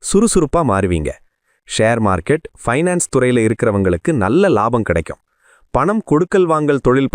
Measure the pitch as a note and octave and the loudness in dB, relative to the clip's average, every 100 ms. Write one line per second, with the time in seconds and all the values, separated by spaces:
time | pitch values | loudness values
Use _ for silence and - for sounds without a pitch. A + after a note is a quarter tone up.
0 | - F#3+ A3+ F#3 D3+ E3 D3 G2 F#2+ E2+ | -2 0 2 0 0 0 0 0 0 -2
1 | D2 - _ _ _ _ - - A2 A#2 | -4 -10 _ _ _ _ -10 -2 0 2
2 | G#2+ F#2 - D#3 - - - B2+ F3+ F3 | 0 0 0 -4 -4 -10 -4 -2 0 -2
3 | - C3+ B2+ B2 A2 A2+ A#2 G2+ F#2+ F2 | -2 0 2 2 0 0 0 0 0 0
4 | - D3+ F#2+ D3 G3 A2+ A2 A#2+ G#2 E2 | -2 -2 0 2 2 2 0 -2 -2 -4
5 | E2 C#2+ _ _ _ _ _ B2+ D#3 A3 | -4 -12 _ _ _ _ _ -2 0 -2
6 | - D3 F3+ G3 F3 D#3 D3+ C#3+ C3 C3 | 0 0 2 2 2 2 0 0 2 2
7 | C3+ | 0